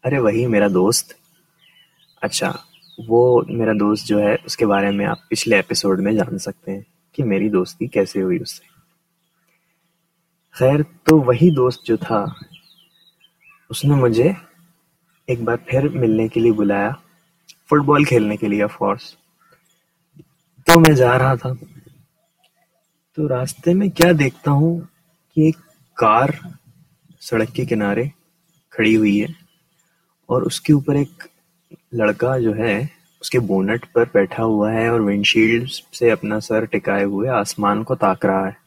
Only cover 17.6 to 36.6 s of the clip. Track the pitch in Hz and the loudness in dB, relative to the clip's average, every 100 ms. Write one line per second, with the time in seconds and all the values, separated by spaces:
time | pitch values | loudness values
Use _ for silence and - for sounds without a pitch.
17.6 | _ 151 143 147 147 120 107 104 110 101 | _ 0 2 2 2 2 0 -4 -4 -2
18.6 | 101 - 101 104 - - _ _ _ _ | -2 -2 -4 -4 -10 -20 _ _ _ _
19.6 | _ _ _ _ _ _ - _ _ _ | _ _ _ _ _ _ -20 _ _ _
20.6 | - 165 160 147 127 127 131 127 127 127 | 4 6 8 6 4 4 2 0 -4 -10
21.6 | - - - _ _ _ _ _ _ _ | -14 -20 -20 _ _ _ _ _ _ _
22.6 | _ _ _ _ _ - 151 127 131 - | _ _ _ _ _ -6 -2 -2 -4 -4
23.6 | - 180 202 - 170 165 139 - - 143 | 0 2 0 2 4 4 0 -2 -2 2
24.6 | 160 170 170 _ _ _ _ - 156 160 | 2 -2 -10 _ _ _ _ 0 2 0
25.6 | _ _ _ - 117 110 139 151 - - | _ _ _ -2 2 4 2 -2 -12 -20
26.6 | _ _ _ _ _ _ - 113 113 - | _ _ _ _ _ _ -6 -4 -4 -4
27.6 | 131 113 104 101 131 - _ _ _ _ | -4 -2 -2 -2 -4 -8 _ _ _ _
28.6 | _ - 110 110 107 101 104 165 _ _ | _ -2 2 2 2 0 -2 -10 _ _
29.6 | _ _ _ _ _ _ _ 123 135 - | _ _ _ _ _ _ _ -4 -2 -6
30.6 | - 147 143 143 139 _ - _ _ _ | 2 2 2 -2 -2 _ -20 _ _ _
31.6 | _ - _ 120 107 104 123 131 113 107 | _ -20 _ -2 -2 0 -2 0 -2 -2
32.6 | 113 101 147 _ _ _ - 127 110 95 | -2 -2 -4 _ _ _ -4 -4 0 -2
33.6 | 95 117 - - 120 - 98 - 113 107 | -2 -4 -4 -2 0 0 -2 -2 -2 0
34.6 | 104 110 113 117 104 101 101 113 110 117 | 0 0 0 0 0 0 0 2 2 0
35.6 | 127 - _ - 117 110 107 107 - 110 | -4 -12 _ -2 0 0 -4 -6 -4 -4